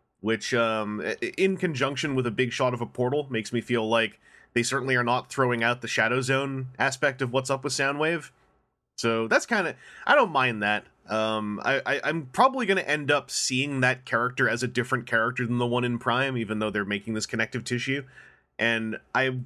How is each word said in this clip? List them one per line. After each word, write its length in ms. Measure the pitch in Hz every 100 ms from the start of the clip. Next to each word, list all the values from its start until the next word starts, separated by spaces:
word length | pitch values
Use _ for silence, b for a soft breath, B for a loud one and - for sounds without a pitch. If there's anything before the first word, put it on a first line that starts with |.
| _ _
which, 340 | 101 110 -
um, 480 | 120 113 110 104 104
i-, 280 | 87 - 117 -
in 200 | 190 185
conjunction 560 | 180 135 139 135 151 131
with 120 | 120
a 40 |
big 200 | 104 123
shot 200 | - 127
of 80 | 120
a 40 | 113
portal, 400 | - 123 143 139
makes 220 | 113 107
me 100 | 120
feel 260 | 107 120 110
like 300 | 113 110 - b b b
they 100 | 120
certainly 320 | 117 135 135 127
are 80 |
not 260 | 120 127 -
throwing 340 | - 127 120
out 180 | 117 123
the 60 | 113
Shadow 340 | - 113 127
Zone 460 | 131 135 139 135 131 -
aspect 440 | 131 - 143 131
of 100 | 127
what's 160 | 131 131
up 140 | 135
with 100 | 135
Soundwave. 560 | 131 139 143 156 170 - _ _ _ _ _ _ -
So 300 | 117 113 113
that's 180 | 262 -
kinda, 280 | 220 165 - B B B
I 80 | 277
don't 160 | 214
mind 300 | 143 127 110
that. 240 | 104 104 - _ -
Um, 500 | 107 110 110 104 101 -
I, 160 | 135 -
I, 160 | 139
I'm 240 | 139 160 131
probably 400 | - 254 262 208
gonna 140 | 190
end 280 | - 151 143
up 220 | 147 -
seeing 480 | - - 131 143 139
that 240 | 127 127 -
character 420 | 117 123 127 120
as 140 | 117
a 60 | 123
different 400 | 127 117 131 127
character 400 | 113 117 123 117
than 100 | 120
the 80 | 120
one 180 | 120
in 140 | 123 120
Prime, 400 | 123 120 135 123
even 220 | 104 107
though 100 | 107
they're 160 | 101 101
making 300 | 104 113 110
this 100 | -
connective 380 | 113 113 123
tissue. 400 | - 123 135 139 131 B B B B -
And 380 | 117 117 110 107 - 123
I, 200 | 131 127